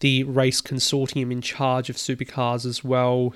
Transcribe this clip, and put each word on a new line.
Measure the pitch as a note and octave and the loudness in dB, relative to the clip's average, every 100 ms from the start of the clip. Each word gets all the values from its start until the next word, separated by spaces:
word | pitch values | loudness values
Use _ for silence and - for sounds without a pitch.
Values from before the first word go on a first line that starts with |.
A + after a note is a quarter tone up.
the | C#3 C3 | 2 2
race | C3+ C3 C3 - | 2 2 2 2
consortium | - C3 - C#3+ C3 C#3+ B2 | -2 -2 0 0 0 -2 -2
in | B2 | -2
charge | B2 - C3+ B2+ B2+ | -4 -2 0 0 -2
of | B2 | -6
supercars | - B2+ B2+ - B2 A#2+ B2 | -4 -4 -6 -2 0 0 -4
as | A#2 | -4
well, | B2+ B2+ B2 B2+ B2 | 0 2 2 2 0